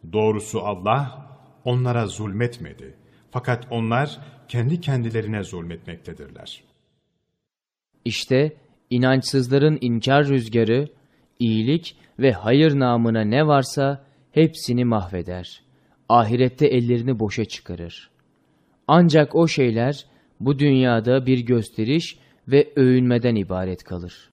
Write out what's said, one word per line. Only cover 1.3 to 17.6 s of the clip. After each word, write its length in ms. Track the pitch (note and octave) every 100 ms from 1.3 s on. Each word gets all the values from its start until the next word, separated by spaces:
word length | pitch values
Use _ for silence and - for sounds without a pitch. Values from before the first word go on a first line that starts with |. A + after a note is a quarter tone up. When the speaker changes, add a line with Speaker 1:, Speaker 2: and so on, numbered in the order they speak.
| - _ _
Speaker 1:
onlara 420 | B2 B2 B2+ A#2+ G#2
zulmetmedi. 880 | F2+ G#2+ G2 A#2+ A#2+ D2+ C#2 C2+ - _ _ _
Fakat 360 | B2+ - A#2+ -
onlar 500 | A#2 A2+ A#2+ D3 - - - _
kendi 320 | A#2+ A#2+ F3
kendilerine 640 | D3+ A#2 A#2 A2 G#2+ A2
zulmetmektedirler. 1200 | F2+ F2+ E2+ E2 - E2 - D2+ C#2 - - - _ _ _ _ _ _ _ _ _ _ _ _ _ _
Speaker 2:
İşte 520 | A#2+ A2 - C3 D3+ - _ _ _
inançsızların 880 | B2 B2+ C3 - C3+ B2 C#3 D3+ D#3
inkar 480 | B2 A#2 C3 C#3+ C#3+
rüzgarı, 600 | C3+ A2+ A#2 A2 A#2+ D3 _ _ _ _ _
iyilik 580 | A#2 A2 A2+ D#3+ - - _ -
ve 140 | C3
hayır 460 | G#2 G#2+ C3+ D#3+ C#3
namına 420 | B2+ A#2+ A#2 A2+
ne 260 | G#2 B2 D#3
varsa 580 | C#3+ C3+ - C#3 C#3 _ _ _
hepsini 520 | - D#3+ D#3+ - A#2+
mahveder. 800 | B2 A2 F#2 F#2 F2 F2+ F2+ - _ _ _ _ _
Ahirette 580 | A#2+ A2 A#2+ B2+ B2 D3
ellerini 520 | B2+ A#2+ B2 A#2+ A#2
boşa 260 | G#2+ G#2+
çıkarır. 680 | G#2+ -